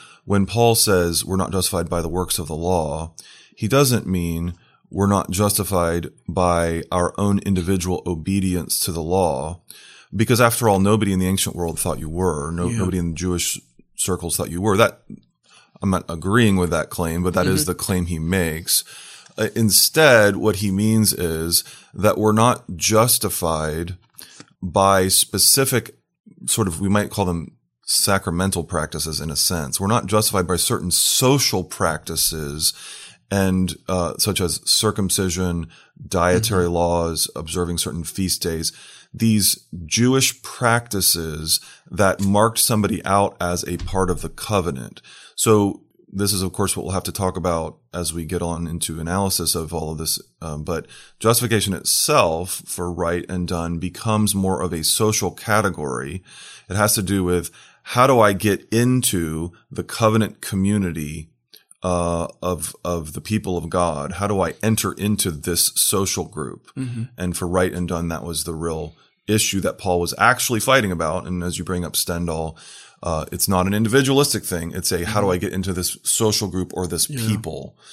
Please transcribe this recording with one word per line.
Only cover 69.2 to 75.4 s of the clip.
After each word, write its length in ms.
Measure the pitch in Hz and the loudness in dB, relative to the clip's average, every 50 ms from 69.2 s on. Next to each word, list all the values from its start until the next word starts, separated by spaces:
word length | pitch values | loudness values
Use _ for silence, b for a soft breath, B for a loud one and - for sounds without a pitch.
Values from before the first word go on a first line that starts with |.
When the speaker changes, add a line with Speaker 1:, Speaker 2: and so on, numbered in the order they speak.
| - | -2
Speaker 1:
issue 320 | - 107 107 - - 98 95 | 0 2 2 2 2 0 0
that 160 | 87 76 - | -2 -2 -4
Paul 220 | - - 95 90 - | -2 -2 0 2 2
was 140 | 87 - - | 0 -2 -2
actually 420 | - 104 120 127 - - - 120 107 | 2 2 2 2 2 0 -2 -2 -2
fighting 320 | - 135 131 135 107 95 | 2 4 4 4 4 0
about. 360 | 90 82 82 78 90 90 - | -2 -2 -2 -2 -2 -4 -6
And 160 | - 90 87 87 | -6 -6 -4 -4
as 140 | 90 87 - | -4 -6 -6
you 40 | 82 | -6
bring 200 | 87 92 90 87 | -4 -4 -4 -6
up 100 | 76 - | -4 -4
Stendhal, 640 | - - - 87 85 85 85 80 80 80 78 76 B B B B B B B B B - | -4 -4 -4 -4 -4 -4 -4 -4 -4 -6 -8 -8 B B B B B B B B B -6
uh, 220 | 85 80 78 - - | -4 -4 -4 -4 -6
it's 160 | - 90 - | -6 -6 -2
not 200 | 101 95 90 92 | 0 2 2 2
an 60 | 95 104 | 2 0
individualistic 680 | 107 113 104 120 139 131 135 135 139 147 - - 101 - | 0 0 2 2 2 2 4 2 2 2 2 -2 -4 -4
thing. 280 | - 92 82 82 85 - | -6 -6 -6 -6 -6 -8
It's 180 | 92 - - | -6 -4 -2
a, 140 | 92 87 85 | -2 -2 -2
how 160 | - - 107 | -2 -2 0
do 60 | 101 | 0
Speaker 2:
Mm-hmm. 60 | 95 90 | 2 0
Speaker 1:
I 40 | |
get 160 | 87 | 0